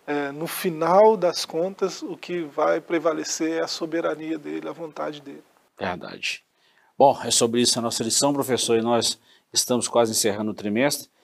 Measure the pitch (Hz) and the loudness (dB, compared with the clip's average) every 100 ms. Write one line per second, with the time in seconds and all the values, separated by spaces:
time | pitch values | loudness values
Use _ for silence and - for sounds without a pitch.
0 | - 147 143 143 165 - 190 160 165 190 | -6 -4 -4 -4 -6 -4 -4 0 4 8
1 | 220 220 175 156 - 165 180 196 190 - | 8 6 0 -2 -4 -4 -4 -2 -6 -4
2 | 302 165 - 175 156 139 160 170 - 170 | -10 -10 -8 -6 -4 0 0 0 0 0
3 | 160 156 151 - 160 165 156 - 165 165 | 0 0 -4 -4 -2 -2 -2 -4 -4 -2
4 | 165 156 160 160 147 156 156 147 160 151 | -2 -4 -6 -6 -6 -8 -8 -10 -12 -8
5 | 156 147 139 151 - _ _ - 98 87 | -8 -8 -14 -18 -20 _ _ -10 -8 -8
6 | 52 50 - - _ _ _ _ _ - | -12 -10 -8 -8 _ _ _ _ _ 4
7 | 139 123 123 - 120 117 120 - 117 - | 4 4 0 2 2 4 2 2 -2 -2
8 | 117 - 143 143 127 117 - 113 113 120 | -2 2 2 2 0 0 2 2 4 2
9 | 107 - _ _ _ - - 123 104 117 | 2 -4 _ _ _ -2 0 0 2 2
10 | 117 110 110 101 107 104 104 107 143 - | 2 2 0 0 -4 -4 -2 0 0 0
11 | - _ | -8 _